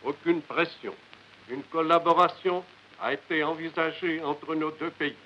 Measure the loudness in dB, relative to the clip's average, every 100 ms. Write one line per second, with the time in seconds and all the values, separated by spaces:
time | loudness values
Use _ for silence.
0 | -6 -4 0 0 0 -2 -2 -4 -12 -12
1 | -20 -20 -20 -20 -12 -12 -6 -2 4 4
2 | 6 6 4 4 -2 -2 -4 -20 -20 -6
3 | -4 -4 -2 0 0 -2 -6 -2 -2 -2
4 | -4 -2 -4 -4 -4 -2 -2 -4 -8 -4
5 | -4 -4